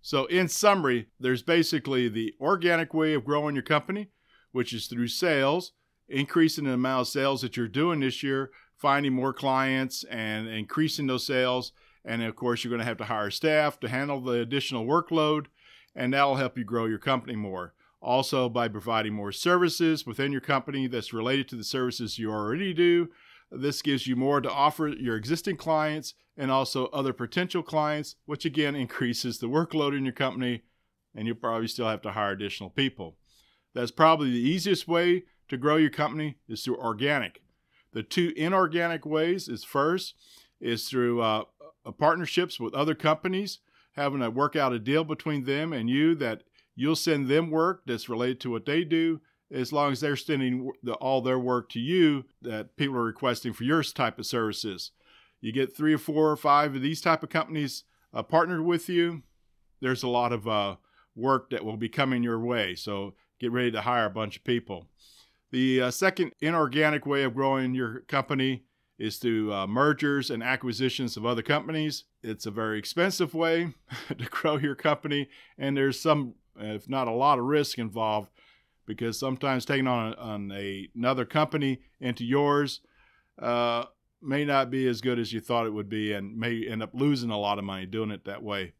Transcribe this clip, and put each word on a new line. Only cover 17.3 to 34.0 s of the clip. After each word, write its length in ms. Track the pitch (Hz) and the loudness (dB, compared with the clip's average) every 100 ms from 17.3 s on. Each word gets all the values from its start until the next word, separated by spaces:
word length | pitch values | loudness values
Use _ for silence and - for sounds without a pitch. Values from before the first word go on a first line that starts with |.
| 110 | -6
more. 380 | 104 95 87 _ _ _ | -6 -6 -8 _ _ _
Also, 480 | - 127 135 139 127 | 0 2 2 0 0
by 180 | 117 117 | 0 -2
providing 460 | 104 107 113 107 | -4 -2 0 0
more 180 | 107 101 | -4 -6
services 760 | - 170 180 175 - 165 156 - | -2 2 4 4 4 2 2 -4
within 240 | 110 139 | -4 -2
your 100 | 139 | -2
company 460 | - 139 131 139 131 | 0 0 0 -2 -2
that's 260 | 120 107 | -2 -4
related 340 | 113 117 135 127 | -4 0 0 -2
to 80 | 123 | -8
the 80 | |
services 540 | 104 135 127 120 113 - | -4 -2 -2 -2 -6 -4
you 140 | 107 | -4
already 420 | 107 104 147 196 | -2 -2 -2 -2
do, 360 | 165 175 175 170 - - - _ | 2 4 4 2 -8 -20 -20 _
this 320 | 127 139 139 | -4 -2 -2
gives 240 | 147 139 127 | 0 0 0
you 80 | 123 | 0
more 260 | 135 143 | 4 2
to 100 | 139 | 2
offer 360 | 143 147 151 151 | 2 2 2 -4
your 280 | 139 127 110 | -2 -2 -2
existing 420 | 110 165 - 175 | -2 -2 -2 -4
clients 580 | 160 156 151 156 156 - _ - | 0 2 2 -2 -8 -16 _ -6
and 140 | 135 | 2
also 380 | 135 131 135 127 | 2 2 -2 -2
other 260 | 143 135 | -2 -2
potential 480 | - 160 - 180 180 | -4 -4 -2 -2 -4
clients, 540 | 160 156 151 151 151 - - | -2 0 0 -2 -6 -14 -10
which 200 | 147 160 | -6 -2
again 300 | 147 147 147 | 0 0 0
increases 640 | 120 - 123 117 127 113 | -4 -2 -2 0 -4 -4
the 120 | 117 | -2
workload 460 | 147 165 156 143 139 | 0 0 0 0 0
in 100 | 135 | -4
your 80 | |
company, 500 | 120 135 123 127 117 _ _ _ _ _ | 0 -2 0 -4 -4 _ _ _ _ _
and 140 | 107 110 | -8 -6
you'll 80 | 117 | -4
probably 320 | 117 113 113 | -2 -2 -2
still 200 | - 113 | -2 -2
have 140 | 107 | -2
to 120 | 107 | -4
hire 180 | 101 104 | -2 -2
additional 380 | 98 101 - 95 | -2 -6 -8 -8
people. 480 | - 135 - 82 80 _ _ _ _ _ 123 | -2 -2 -2 -14 -14 _ _ _ _ _ -6
That's 160 | 120 | -6
probably 400 | - | 6